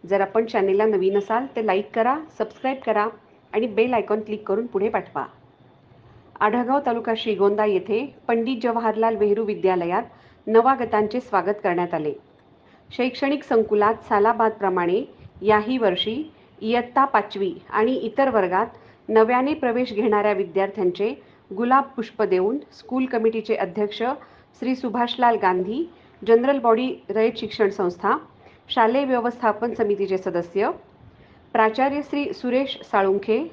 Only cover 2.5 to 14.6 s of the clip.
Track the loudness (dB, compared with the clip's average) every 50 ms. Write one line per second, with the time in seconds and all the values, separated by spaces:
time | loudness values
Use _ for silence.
2.5 | -6 -6 -6 -4 -4 -4 -4 -2 0 0 0 -2 -6 -12 -20 _ _ _ _ _
3.5 | -4 -4 -2 -2 0 0 0 2 2 -2 0 0 -2 -4 -2 -8 -8 -8 -4 -4
4.5 | -2 -2 -4 -4 -2 -2 -2 0 -2 -4 -6 -6 -8 -10 -10 -10 -14 -20 -20 _
5.5 | _ _ -20 -20 _ _ _ _ -20 -20 _ -20 -20 -20 _ -20 _ 0 0 2
6.5 | 2 0 0 0 0 0 0 0 -2 -2 -2 -2 -4 -2 -2 -2 0 2 2 2
7.5 | 4 2 2 2 2 0 0 0 -2 -2 -2 -4 -12 -10 -2 0 0 0 0 -2
8.5 | -4 -2 -2 -2 -2 0 -2 -2 0 2 0 0 2 2 2 2 2 2 0 -4
9.5 | -4 0 2 2 2 2 0 0 -2 -2 -4 -6 -18 -20 _ -20 -20 _ _ 4
10.5 | 4 6 6 6 2 2 0 0 0 0 0 0 -2 -6 -6 0 -2 0 0 0
11.5 | -4 0 0 0 0 0 -2 -2 -4 -4 -4 -4 -6 -8 _ _ _ _ _ _
12.5 | _ _ _ _ -20 _ _ _ -4 -2 -2 -2 -2 -2 -2 -2 -2 -2 -2 0
13.5 | 2 2 2 2 2 2 4 2 0 -2 -4 -2 0 2 4 2 2 2 0 0
14.5 | 0 0